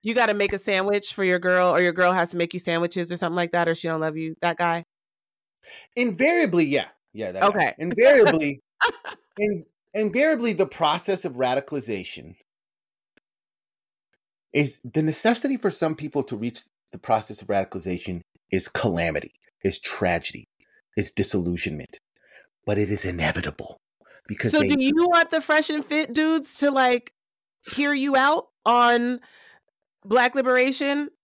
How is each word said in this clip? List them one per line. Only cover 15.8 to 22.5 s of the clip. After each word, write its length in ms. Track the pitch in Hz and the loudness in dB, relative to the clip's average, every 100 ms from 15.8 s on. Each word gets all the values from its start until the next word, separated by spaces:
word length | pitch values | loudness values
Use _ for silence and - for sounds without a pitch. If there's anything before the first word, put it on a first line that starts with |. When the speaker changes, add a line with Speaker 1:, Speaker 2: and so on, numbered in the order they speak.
| 165 | -4
Speaker 2:
people 280 | 156 156 143 | -4 -6 -6
to 120 | 135 110 | -4 -6
reach 240 | 117 - - _ _ | -8 -8 -20 _ _
the 60 | 98 | -18
process 440 | - 110 - 107 | -2 -2 -2 -14
of 60 | 95 | -4
radicalization 720 | 101 92 98 92 90 - 87 - _ _ | -2 -2 -6 -6 -6 -6 -10 -12 _ _
is 180 | 95 - | -4 -4
calamity, 640 | - 113 85 85 76 - _ _ _ | -2 -2 0 -2 -4 -8 _ _ _
is 160 | 95 - | -4 -4
tragedy, 640 | - - 92 85 - - - _ _ _ _ - | -8 -2 0 -2 -4 -12 -20 _ _ _ _ -6
is 140 | 98 | -6
disillusionment, 880 | - 98 98 87 87 - 73 65 - _ _ _ - _ | -2 -2 0 -2 -4 -4 -8 -12 -20 _ _ _ -20 _